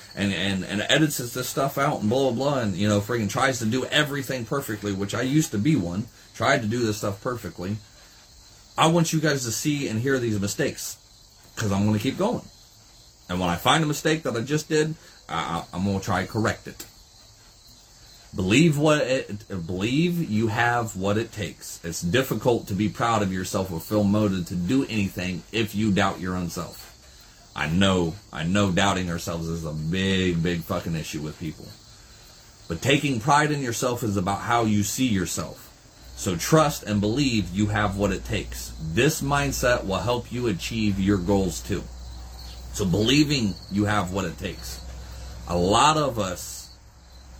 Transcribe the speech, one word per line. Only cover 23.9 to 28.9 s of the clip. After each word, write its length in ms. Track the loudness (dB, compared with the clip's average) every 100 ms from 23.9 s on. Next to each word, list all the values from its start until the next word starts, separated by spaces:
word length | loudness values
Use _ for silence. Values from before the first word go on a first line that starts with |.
| 2
motivated 440 | 4 4 4 0 -2
to 80 | -2
do 300 | 0 0 0
anything 580 | 0 -2 -2 -6 -6 -6
if 220 | -4 -2
you 200 | 0 2
doubt 260 | 4 2 0
your 160 | -4 -4
own 140 | -4
self. 400 | -6 -10 -12 -20 -20 -20 -20 -20 -20 -14 -6
I 120 | 0
know, 480 | 4 4 4 2 -2 -10
I 100 | -6
know 280 | 0 2 4
doubting 380 | 4 2